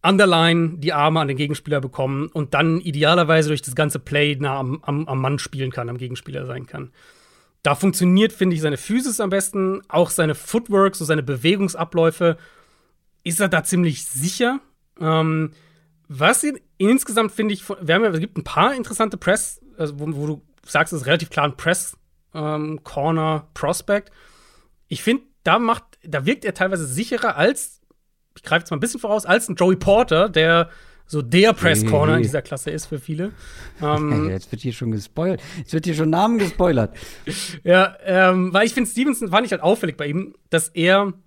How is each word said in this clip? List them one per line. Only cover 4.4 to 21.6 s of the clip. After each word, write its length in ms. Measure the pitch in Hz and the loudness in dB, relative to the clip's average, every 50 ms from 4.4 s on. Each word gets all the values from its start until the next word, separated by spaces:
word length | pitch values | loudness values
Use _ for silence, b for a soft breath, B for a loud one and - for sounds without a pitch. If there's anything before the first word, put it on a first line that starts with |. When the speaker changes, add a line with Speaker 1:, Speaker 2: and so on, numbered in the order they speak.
| 147 139 135 139 | -4 -4 -4 -4
Speaker 1:
am, 220 | 131 123 135 156 | -4 -6 -6 -6
am, 240 | - - 143 147 165 139 | -6 -4 -4 -4 -4 -4
am 120 | 135 131 | -4 -2
Mann 180 | 131 131 143 135 | -2 -2 -2 -4
spielen 340 | - - - 135 131 127 | -6 -8 -8 -6 -6 -6
kann, 160 | - - 120 117 | -6 -8 -8 -8
am 100 | 120 123 | -8 -10
Gegenspieler 480 | 127 123 127 - _ - 135 139 131 | -10 -10 -12 -12 _ -12 -12 -10 -10
sein 200 | 127 123 123 117 | -10 -12 -12 -14
kann. 260 | - - - 69 123 b b b b b b b b b b b b b b | -14 -14 -14 -14 -16 b b b b b b b b b b b b b b
Da 120 | _ 147 143 | _ 0 0
funktioniert, 580 | - 190 196 - - 180 180 180 190 214 220 | 2 2 0 2 2 2 4 6 6 4 2
finde 220 | 220 - 196 185 175 | 2 0 0 0 0
ich, 80 | 156 | 0
seine 140 | 156 151 143 | -2 -2 -2
Physis 420 | - - - 208 254 262 269 214 - | -4 -4 -2 -2 -2 -2 -2 -4 -2
am 120 | 214 190 | -2 -2
besten, 520 | 190 196 190 - - 202 190 190 190 190 - _ | 0 -2 -2 -2 -4 -2 -2 -2 -4 -6 -8 _
auch 220 | - 165 175 - | 0 0 2 2
seine 260 | - - 160 156 147 | 0 0 0 0 -2
Footwork, 580 | - - - - 233 233 - 196 196 196 190 190 | -4 -6 -4 -4 -4 -2 2 2 4 4 4 2
so 100 | - 165 | -4 -2
seine 200 | 147 160 151 135 | -2 -2 -2 0
Bewegungsabläufe, 1120 | 127 139 120 120 160 202 196 196 185 - - 170 - - 170 165 165 165 - 175 170 160 b b b b b b b b b b b b b _ _ _ _ _ | -4 -6 0 2 2 2 2 0 -2 -2 -6 -8 -2 0 2 2 2 2 2 0 0 0 b b b b b b b b b b b b b _ _ _ _ _
ist 160 | 170 165 - | -4 -2 0
er 80 | 202 180 | 0 2
da 160 | 180 160 - | 0 0 0
ziemlich 400 | - 190 180 180 165 139 - - | 0 0 2 2 2 0 -4 -8
sicher. 560 | - - 131 143 180 - - 247 240 262 277 _ _ _ _ _ _ _ - | -10 -6 -4 -4 -4 -2 0 0 0 0 -2 _ _ _ _ _ _ _ -4
Ähm, 500 | 165 160 160 160 160 160 160 160 156 156 156 b b b b b b b b _ _ | -2 0 2 2 2 2 0 0 -2 -4 -6 b b b b b b b b _ _
was 380 | _ 147 131 151 190 254 - - | _ -4 2 2 2 2 2 -2
ihn 160 | 294 269 - _ _ _ _ | -4 -6 -8 _ _ _ _
insgesamt, 540 | 185 208 254 262 - - 214 226 220 208 | 2 4 4 2 0 -2 0 0 0 0
finde 220 | - - 214 214 208 | -2 -2 -2 -2 -2
ich, 100 | 190 - | -6 -8
von, 120 | - 202 - | -10 -10 -8
wir 160 | 175 151 165 | 0 0 2
haben 80 | 190 226 | 2 2
ja, 60 | 214 | 2
es 100 | 170 160 | 0 -2
gibt 180 | 170 - _ - | -4 -4 _ -10
ein 60 | 156 | -10
paar 300 | - - 151 180 247 285 | -4 0 2 2 2 2
interessante 420 | 254 233 - 208 - 226 208 202 | -2 -6 -8 -2 -2 -2 -2 -4
Press, 440 | - - - - - - - - - - - - | -4 0 0 0 0 -2 -8 -10 -14 -20 -20 -8
also 220 | - 160 147 147 143 | -8 -8 -8 -6 -8
wo, 80 | 147 156 160 | -8 -6 -6
wo 120 | 139 147 151 | -4 -4 -6
du 140 | 151 147 _ _ _ _ _ | -6 -8 _ _ _ _ _
sagst, 280 | - - 147 160 - | -4 0 0 0 0
es 80 | 175 151 | -2 -6
ist 60 | 123 135 | 0 0
relativ 220 | 151 165 165 - | 0 0 0 -4
klar 160 | - 156 143 | -2 -2 -2
ein 100 | 147 135 | -2 -2
Press, 400 | - | -2